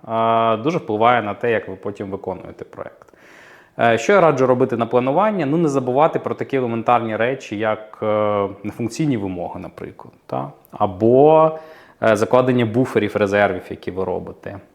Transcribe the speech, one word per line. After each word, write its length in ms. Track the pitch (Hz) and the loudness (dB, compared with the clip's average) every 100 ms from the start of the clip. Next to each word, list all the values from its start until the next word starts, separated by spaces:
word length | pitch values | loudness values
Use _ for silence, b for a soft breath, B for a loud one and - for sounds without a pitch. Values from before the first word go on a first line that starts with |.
| - | -4
е, 500 | 113 113 113 113 110 | 0 2 2 2 0
дуже 200 | 127 170 | -2 -4
впливає 440 | - 107 113 123 | -4 2 2 2
на 120 | 104 | -2
те, 180 | 98 120 | -4 -2
як 160 | 107 - | -2 -4
ви 80 | 92 | -10
потім 340 | 104 101 101 | -10 -10 -10
виконуєте 560 | 95 - 87 - - - | -8 -8 -10 -12 -18 -18
проєкт. 480 | - - - - B B B B B B - | -14 -16 -16 -20 B B B B B B 0
Е, 180 | 117 113 | 2 2
що 160 | - | 2
я 80 | 202 | 4
раджу 240 | 165 139 131 | 4 4 2
робити 320 | 127 131 113 | 2 2 0
на 80 | 113 | 0
планування? 600 | 123 127 147 214 202 139 | 0 0 0 0 0 -2
Ну, 120 | 160 | 0
не 120 | 160 | 0
забувати 500 | 139 123 127 160 143 | 0 -2 2 2 0
про 160 | - 113 | -6 -8
такі 220 | 117 135 | -4 -4
елементарні 580 | 123 113 107 120 110 107 | -2 -2 0 0 0 -2
речі, 420 | 117 135 - 101 | -2 -2 -8 -4
як, 420 | 110 107 - - | -4 -4 -8 -6
е, 440 | 110 107 104 104 98 95 | -2 0 0 0 -2 -6
нефункційні 540 | 104 - 117 - 156 120 | -12 -8 -8 -4 -2 -2
вимоги, 420 | 98 90 85 90 | -4 -6 -8 -10
наприклад, 540 | 90 - - - - _ _ | -14 -14 -16 -16 -20 _ _
та? 260 | 131 139 - _ | -8 -8 -14 _
Або, 800 | - 107 92 110 127 147 156 160 156 B B B _ | -4 -4 2 4 6 8 8 4 0 B B B _
е, 120 | 113 104 | 2 2
закладення 500 | 107 127 127 123 117 | 4 2 2 2 0
буферів, 500 | 110 131 113 104 101 | 0 0 0 0 0
резервів, 480 | 101 101 101 92 - | 0 2 2 0 -8
які 220 | 95 - | -12 -8
ви 120 | 90 | -6
робите. 560 | 92 87 87 87 98 98 _ | -4 -6 -8 -14 -14 -16 _